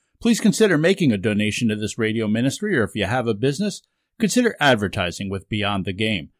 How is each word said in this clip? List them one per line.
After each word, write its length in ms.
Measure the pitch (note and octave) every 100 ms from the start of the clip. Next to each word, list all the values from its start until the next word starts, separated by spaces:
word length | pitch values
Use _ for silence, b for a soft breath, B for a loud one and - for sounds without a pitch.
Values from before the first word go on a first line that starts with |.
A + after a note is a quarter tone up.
| _ -
Please 180 | A#3 A3+
consider 380 | G#3+ - A3 D#3
making 340 | E3 G3 D#3
a 60 | G#2
donation 500 | G2 G#2 G#2+ G#2 A#2
to 80 | G#2+
this 220 | G#2+ -
radio 320 | A2 A2 G#2+
ministry, 480 | A2 C3 - G#3 E3
or 80 | G2+
if 100 | -
you 80 |
have 240 | F#2+ B2+ A#2
a 60 |
business, 480 | G#2 C3 C#3+ G#3 - _ _ _ -
consider 380 | G#3 - A#3+ -
advertising 720 | D3 A#2+ G2+ G#2+ F2 - G2
with 200 | F#2+ -
Beyond 340 | G#2+ G2+ G2+
the 80 | F#2
Game. 380 | F#2+ A2 G2+ C#2+ _